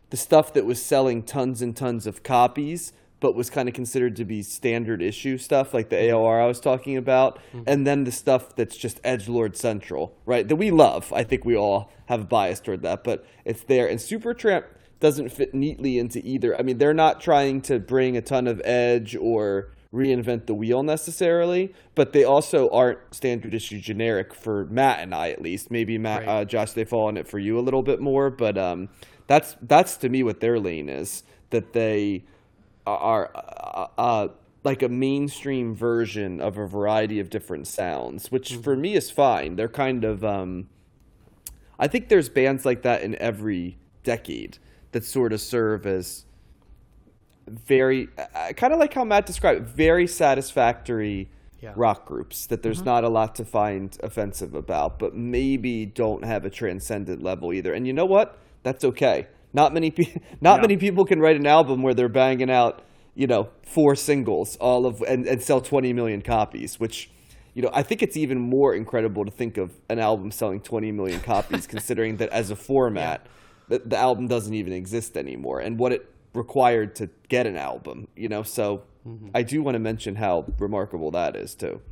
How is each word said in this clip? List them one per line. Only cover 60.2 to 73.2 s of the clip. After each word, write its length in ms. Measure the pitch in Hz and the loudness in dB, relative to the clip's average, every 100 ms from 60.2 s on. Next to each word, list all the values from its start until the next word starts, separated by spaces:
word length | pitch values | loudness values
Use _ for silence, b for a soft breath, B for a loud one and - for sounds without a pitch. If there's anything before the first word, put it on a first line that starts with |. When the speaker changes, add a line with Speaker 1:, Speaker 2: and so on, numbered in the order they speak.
| - | -14
Speaker 1:
<laughs> 160 | - | 4
not 160 | 165 202 | 8 8
Speaker 3:
Yeah. 40 | |
Speaker 1:
many 160 | 220 196 | 6 4
people 280 | 196 185 190 | 2 4 4
can 140 | 170 | 6
write 180 | 160 151 | 6 6
an 100 | 143 | 6
album 340 | 156 135 131 | 6 6 2
where 100 | 131 | 2
they're 160 | 123 123 | 4 4
banging 420 | 131 131 127 131 | 4 4 4 2
out, 300 | 127 117 - b b b - | 4 4 0 b b b -2
you 120 | 131 | 2
know, 220 | 110 101 - | 2 0 -8
four 320 | - 165 147 139 | -2 4 6 6
singles, 600 | - 143 117 82 110 - | 2 0 0 -2 -2 -2
all 280 | 123 123 123 | 2 4 2
of, 160 | 110 - | -2 -2
and, 180 | 131 120 | 0 0
and 160 | 127 | -2
sell 200 | - 131 | 2 0
twenty 320 | - 139 127 | 2 0 0
million 280 | 120 117 101 | 0 -2 -4
copies, 580 | 107 113 107 53 60 - | -2 0 0 -4 -10 -6
which, 300 | 117 - - b b b b | -6 -6 -16 b b b b
you 80 | 120 | -4
know, 60 | 120 | -2
I 80 | 139 | 0
think 220 | - 226 | 0 0
it's 140 | - 160 | -2 -2
even 220 | 143 127 | -2 -2
more 360 | 120 135 139 95 | 0 4 4 2
incredible 500 | 110 117 110 101 101 | -2 0 0 -2 -6
to 60 | |
think 260 | - 117 101 | -4 -6 -4
of 140 | 90 - - | -6 -8 -6
an 100 | 117 | 0
album 320 | 107 107 101 | 2 0 -2
selling 280 | - 107 98 | -4 -4 -4
twenty 300 | - 113 110 | -6 -4 -4
million 300 | 104 95 87 | -4 -4 -4
copies, 440 | 117 104 - - - | -2 -2 0 -4 -6
Speaker 2:
<laughs> 0 | |
Speaker 1:
considering 500 | 107 - 113 110 110 | -8 -4 -2 -2 -2
that 120 | 110 | -4
as 220 | 113 101 | -2 -4
a 40 | 104 | -6
format, 680 | - 135 123 98 80 - | 0 2 2 0 -4 -6